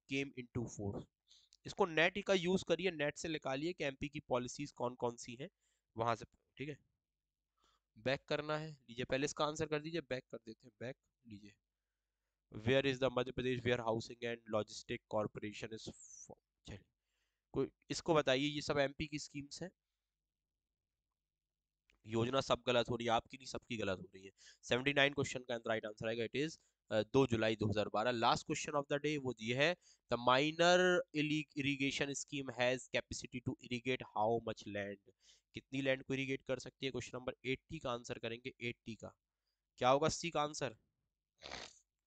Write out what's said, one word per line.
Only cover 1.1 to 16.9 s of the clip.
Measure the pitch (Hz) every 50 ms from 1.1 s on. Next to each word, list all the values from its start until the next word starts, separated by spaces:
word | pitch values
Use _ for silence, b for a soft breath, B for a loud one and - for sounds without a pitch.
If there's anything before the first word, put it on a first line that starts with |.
| _ _ _ b b b b b b - -
इसको | 165 - - 202
नेट | 180 160 156 160 185 - 202 196
का | - 196
यूज़ | 190 165 175 185 185 -
करिए, | - 170 160 180 190
net | 170 151 147 147 -
से | - - 170
निकालिए | 160 147 - 135 135 139 147 170 185
कि | - 165
एमपी | 143 135 - - 147
की | - 151
पॉलिसीज | - - 127 123 123 123 - - 147 139 -
कौन | - 123 123 123
कौन | - 123 120 120
सी | 120 - - 117 117
हैं | 139 196 - _ _ _ _ _ _ _ _
वहां | 113 113 117 117
से, | 110 120 - _ _ _ _ _
ठीक | - 131 151
है। | 143 - _ _ _ _ _ _ _ _ _ _ _ _ _ _ _ _ _ _ _ _ _ _ _
back | 110 110 127 135 139 - -
करना | 151 147 147 151 151 151
है, | 156 156
लीजिए | 151 - _ - 117 120 123
पहले | - 131 131 143
इसका | 147 - - 156
answer | 151 151 151 160
कर | 151 151 151
दीजिए, | 147 160 165 170
बैक | 147 - 127 127 - _ -
कर | 117
देते | - 113 110 - -
हैं, | 127 - -
back | 110 120 139 - _ _ _ _ _
लीजिए। | 120 104 101 104 101 - _ _ _ _ _ _ _ _ _ _ _ _ _ _ _ _ _ _ _ -
Where | 110 107 117 131 135 135
is | 139 131 123
the | 131 131 123
Madhya | 123 123 131 123
Pradesh | - 123 127 131 120
warehousing | 117 120 123 123 117 113 113 113 113 - 120 - 120
and | 117 117 117 117 110 110
logistic | 107 107 - - - - - 120 117 - - -
corporation | 110 107 104 - - - 107 104 - - 107 110
is | 110 - -
for-, | - - - - - - - - - - _ _ _ _ _
चलिए | - 104 95 - _